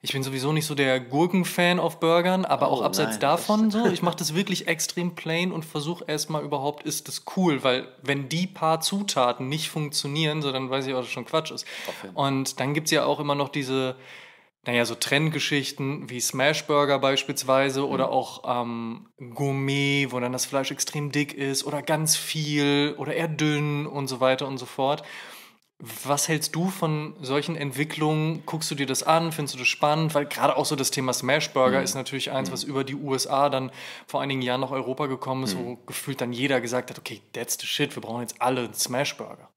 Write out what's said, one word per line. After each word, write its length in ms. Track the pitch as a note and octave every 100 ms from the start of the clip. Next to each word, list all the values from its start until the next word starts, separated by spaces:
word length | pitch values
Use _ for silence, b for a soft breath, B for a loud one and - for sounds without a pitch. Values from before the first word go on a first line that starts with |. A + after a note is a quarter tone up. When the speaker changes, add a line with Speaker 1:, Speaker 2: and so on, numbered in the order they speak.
Speaker 1:
Ich 100 | -
bin 100 | C3+
sowieso 280 | C3+ C3+ C#3
nicht 140 | D#3 D#3
so 80 |
der 260 | C#3+ C#3 C3
Gurken-Fan 800 | A#2+ C#3 F3 F#3 F3 - F3 F3+
auf 200 | D#3+ D#3+
Burgern, 440 | E3 E3+ F3+ F#3
aber 260 | E3 C3+ C3+
Speaker 2:
Oh, 20 |
Speaker 1:
auch 80 | C3
abseits 300 | C#3+ F#3 -
Speaker 2:
nein, 80 | G#2+
Speaker 1:
davon 500 | C#3 E3 - G#3+ A3
Speaker 2:
das 140 | G#3
Speaker 1:
so. 60 | A#3
Ich 100 | F3
mach 140 | F3 E3
das 180 | D#3
wirklich 340 | D#3 F#3+ F3+ -
extrem 460 | E3 - - F3
plain 380 | E3+ D#3+ E3 F3+
und 120 | E3
versuch 380 | D#3+ D3+ D3 F3 -
erstmal 360 | D3+ D3+ D#3
überhaupt, 440 | D3 C#3+ C#3 D3 D3+
ist 200 | D3 -
das 160 | - - -
cool? 260 | F3+ C3+
Weil 240 | C3 B2+ - -
wenn 260 | C3 C#3 C3
die 200 | E3+ F#3
paar 340 | - D#3+ D#3+
Zutaten 680 | - G3 G3+ - B2 B2 C3
nicht 220 | D#3 D#3+
funktionieren, 720 | D#3 D3 D3 C#3+ D3 D#3 D#3
so, 100 | C#3+
dann 200 | C3 C3
weiß 160 | C3+ C3+
ich 80 | C3
auch, 60 |
dass 80 | A#2+
schon 160 | C3 A#2
Quatsch 260 | D#3+ D#3
ist. 160 | A2+ - - -
Speaker 2:
Auf 160 | -
jeden 140 | G2 F2+
Fall. 100 | C#3
Speaker 1:
Und 340 | C3+ C3 -
dann 140 | C3
gibt's 160 | D3+ D#3
ja 160 | D#3 C3
auch 140 | C#3+
immer 160 | D3 C#3+
noch 140 | C3+
diese, 460 | C#3+ B2+ C3 C3 B2+ B B B B B _ -
naja, 200 | A#2+ A2+
so 100 | A#2
Trendgeschichten 1120 | - C#3+ D#3 D#3 - D3 C3 - C3+ C#3+ B2+
wie 100 | B2
Smashburger 800 | - B2+ C#3 D#3 - D3 C#3+ C#3
beispielsweise 880 | C3+ C#3 - C#3 C3 C3+ C#3 C3 C#3
oder 200 | C3 C3
Speaker 2:
Mhm. 60 |
Speaker 1:
auch, 500 | C3 A#2+ - - A#2+
ähm, 460 | A#2+ A#2 A2+ A2+ - _ B2+ A#2
Gourmet, 720 | C#3 C#3 C3+ C#3 C#3 C#3 C3+
wo 100 | B2
dann 140 | B2
das 140 | B2+ -
Fleisch 240 | C#3 C3
extrem 400 | C#3 - D3+ D3
dick 240 | C#3 C#3+ -
ist 280 | C#3 C#3
oder 200 | - D3
ganz 340 | C#3 D#3 D#3 -
viel 800 | - D#3 D3+ D3 C#3+ C#3+ D3 -
oder 160 | C#3+
eher 140 | D#3 E3
dünn 580 | D3 D3+ D3 D3 D3 D3
und 220 | C#3+ C3
so 120 | B2+
weiter 280 | C3 C3 C#3
und 100 | C3+
so 80 | B2+
fort. 380 | - C3+ D3 B B B B B B _ _ A#2 A2+
Was 240 | C3 C#3 -
hältst 280 | D#3 - D#3+
du 140 | F#3
von 460 | F#3 D#3+ D3+ D3+ -
solchen 340 | C3 C#3+ D3 D#3
Entwicklungen? 880 | C#3+ B2+ D#3 D3+ D#3 D#3 D#3 D#3+ -
Guckst 240 | D#3+ D#3+
du 60 | C#3+
dir 100 | C3
das 160 | C3
an? 300 | - D#3+ E3
Findest 240 | D#3 C#3+ B2+
du 20 |
das 100 | B2
spannend? 460 | - D3 D3+ D#3+
Weil 140 | D3 C#3+
gerade 280 | - C#3+ C3+
auch 120 | C#3+
so 80 | C#3+
das 160 | C3+
Thema 200 | - C3
Smashburger 680 | B2 B2 D3+ D#3 C#3 B2+ C3+
Speaker 2:
Mhm. 40 |
Speaker 1:
ist 120 | C3+ C3+
natürlich 340 | B2+ C3+ -
eins, 200 | C3 C3+
Speaker 2:
Mhm. 40 |
Speaker 1:
was 100 | B2+
über 200 | B2 C3+
die 100 | C3+
U 220 | C#3 C#3+ C3
S 100 | -
A 240 | C3+ C#3+
dann 220 | C3+ B2+ B B B -
vor 160 | C#3
einigen 220 | C#3 C3+
Jahren 180 | B2 B2+
nach 80 | C3
Europa 380 | C3+ B2 B2+ C#3+
gekommen 340 | B2+ C3 C3
ist, 120 | B2+ F#2
Speaker 2:
Mhm. 40 | A#2+
Speaker 1:
wo 100 | A#2+
gefühlt 440 | - - - C3
dann 120 | A#2+
jeder 280 | A#2+ C3+ B2+
gesagt 300 | A#2 B2 B2
hat, 80 | -
„Okay, 200 | - A2 _
that's 240 | A#2+ A#2+ -
the 60 | -
shit, 300 | - C#3+ -
wir 60 |
brauchen 180 | G#2+ A#2
jetzt 180 | A#2 -
alle 260 | B2 B2+ A2+
einen 100 | -
Smashburger.“ 760 | - B2+ D3 - G#2+ - -